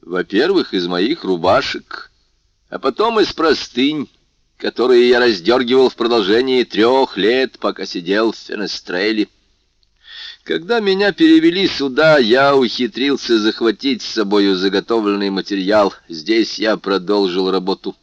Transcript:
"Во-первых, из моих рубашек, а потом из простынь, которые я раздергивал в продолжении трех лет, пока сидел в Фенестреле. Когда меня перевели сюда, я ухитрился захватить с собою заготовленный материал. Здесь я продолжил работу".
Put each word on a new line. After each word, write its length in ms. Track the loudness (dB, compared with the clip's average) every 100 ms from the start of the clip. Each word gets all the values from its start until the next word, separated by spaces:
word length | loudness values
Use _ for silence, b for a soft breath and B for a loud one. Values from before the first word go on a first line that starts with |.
"Во-первых, 720 | -6 -6 -2 0 0 0 0
из 140 | -4 -4
моих 380 | -2 -2 -4
рубашек, 880 | -4 -2 2 0 0 -10 -12 -18 -18 _ _ _ _ _ _
а 100 | -6
потом 400 | -6 -2 -2 0
из 140 | 0
простынь, 760 | 0 0 0 -2 -2 -2 -2 -8 _ _ _ _ _
которые 520 | -10 -2 4 4 6
я 100 | 4
раздергивал 720 | 2 0 0 0 2 2 2
в 80 | 0
продолжении 680 | -2 0 2 0 2 0
трех 520 | -2 2 2 2 0 0
лет, 420 | 0 0 -2 -4
пока 280 | -8 -8 -10
сидел 460 | -10 -2 0 0
в 40 | -4
Фенестреле. 920 | -12 -10 -8 -10 -8 -4 -2 -2 -4 _ _ _ _ _ _ _ B B B B
Когда 360 | -8 -8 -4 -2
меня 320 | 0 0 0
перевели 540 | 2 6 6 4 2 -2
сюда, 520 | -2 -4 2 4 4
я 360 | 4 4 4
ухитрился 840 | 4 2 -2 -6 -2 -2 -2 0 0
захватить 640 | 0 0 -2 -2 -4 -4
с 40 | -6
собою 480 | -4 0 2 2
заготовленный 760 | 2 0 -2 -2 -2 0 -2 -2
материал. 640 | -4 -4 -6 0 2 2 -2 _
Здесь 500 | -14 -2 0 0 -2
я 180 | -4 -4
продолжил 760 | -2 -4 0 0 0 -2 -2
работу". 460 | -2 -4 -6 -8 -16